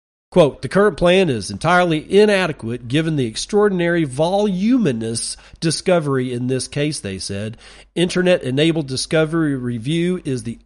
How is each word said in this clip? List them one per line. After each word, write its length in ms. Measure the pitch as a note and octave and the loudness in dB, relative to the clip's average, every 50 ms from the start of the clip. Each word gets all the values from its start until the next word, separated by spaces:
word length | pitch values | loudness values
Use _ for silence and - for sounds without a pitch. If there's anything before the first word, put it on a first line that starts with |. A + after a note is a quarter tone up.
| _ _ _ _ _ _ | _ _ _ _ _ _
Quote, 280 | - F3+ E3 C3+ - - | 4 4 4 4 2 -2
"The 80 | - C3 | -6 -2
current 280 | - F#3 G#3 G#3 D#3 | 2 2 2 2 2
plan 340 | - F3 F3 F3+ F#3+ F#3+ D#3+ | 2 2 4 4 4 4 2
is 220 | B2+ G#2+ F#2 - | 0 -2 -4 -8
entirely 520 | G2+ - - D#3+ F3+ F3+ F3+ F3 D#3+ D#3 - - | -8 -4 0 2 4 4 4 2 0 -2 0 2
inadequate 760 | F#3 G3 G#3+ G#3+ G#3 F#3+ F#3 E3 D3 - - A2+ A#2+ B2 B2 A#2 | 4 6 6 6 4 2 0 -2 -4 -6 -8 -8 -8 -8 -6 -2
given 260 | C3 D#3 D#3+ E3 D#3+ | 0 0 0 0 0
the 120 | C#3+ B2+ | -2 -2
extraordinary 760 | A2+ A2 - - - - G3+ G#3 G#3 F#3+ F3 E3+ E3+ F3 E3+ | -2 -4 -8 -6 -2 2 2 2 2 2 0 0 0 0 0
voluminous 1300 | D#3+ C3+ B2 C3+ D#3 E3+ G3 G3+ G#3 G#3+ F#3 F3+ G3 A3+ C4 C4 A3 D3 A#2+ A2+ A2+ A2+ A#2 A2+ - - - - - - - - | 0 -2 0 0 0 0 2 0 0 0 0 0 0 2 2 2 2 2 0 -2 -4 -4 -6 -6 -6 -8 -10 -12 -16 -20 -10 -6
discovery 720 | - E3 D3 - - F#3+ F3+ E3+ D3+ C#3+ C3+ C3 B2+ C3 | -4 -4 -4 -2 0 0 0 0 0 0 -2 -2 -2 -4
in 160 | B2 A#2+ B2+ B2 | -4 -4 -4 -2
this 180 | C3 B2+ B2 | -4 -4 -4
case," 320 | - - C#3+ D3 D3+ D3 - | -6 -6 -4 -4 -4 -4 -6
they 200 | - G2+ F#2+ F#2+ | -8 -10 -10 -10
said. 360 | - - G2+ G2 G#2+ A2 A#2 - - - - - - _ - | -8 -8 -8 -8 -8 -10 -12 -14 -20 -20 -20 -20 -20 _ -4
"Internet-enabled 920 | E3 E3+ F3+ - F3+ F3+ F3+ F3+ - - C3 B2+ C#3 D#3 E3 D#3 E3 D3+ C3 | -2 -2 0 0 0 2 2 2 2 0 -2 0 2 2 2 2 0 -4 -6
discovery 680 | C3 - - - E3 D#3+ D#3+ D3+ D#3+ E3 D#3+ D3 C#3 | -6 -8 -4 -2 0 0 0 2 0 0 0 0 -2
review 640 | C3 B2 B2 A#2+ A#2 G#2+ C3+ D#3+ E3+ E3+ F3+ F3+ F3+ - | -2 -4 -4 -6 -4 -4 -2 -2 0 0 -2 -2 -4 -4
is 180 | D3+ B2+ B2 | -6 -6 -6
the 160 | G#2 A#2 A#2 - _ | -6 -8 -12 -8 _